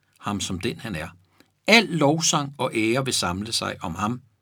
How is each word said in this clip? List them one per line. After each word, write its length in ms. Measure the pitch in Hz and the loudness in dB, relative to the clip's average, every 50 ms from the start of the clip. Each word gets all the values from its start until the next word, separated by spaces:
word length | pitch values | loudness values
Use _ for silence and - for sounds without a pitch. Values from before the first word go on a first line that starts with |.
| _ _ _ _ | _ _ _ _
ham 220 | - 104 104 95 | -6 -4 -4 -4
som 200 | - - 98 92 | -4 -4 -6 -4
den, 200 | 101 120 170 165 | -4 -4 -6 -6
han 140 | - 117 90 | -8 -8 -6
er. 140 | 78 76 - - - _ _ _ _ _ _ _ _ - | -6 -8 -8 -12 -16 _ _ _ _ _ _ _ _ 2
Al 180 | - 208 233 202 | 6 6 6 6
lovsang 720 | - 175 160 170 143 160 165 165 - - 151 143 143 143 - | 4 2 2 4 4 4 4 2 2 0 0 0 -2 -4 -4
og 120 | 127 127 - | -4 -2 0
ære 300 | 113 110 113 117 135 127 | 0 2 2 2 0 0
vil 100 | 120 107 | 0 0
samle 380 | - 104 90 90 95 104 104 - | 0 0 0 -2 -2 -4 -4 -4
sig 240 | - 98 98 101 - | -4 -2 -4 -6 -6
om 140 | - 98 - | -6 -8 -4
ham 260 | - 104 107 123 123 - _ _ _ | -2 -2 -2 -2 -4 -8 _ _ _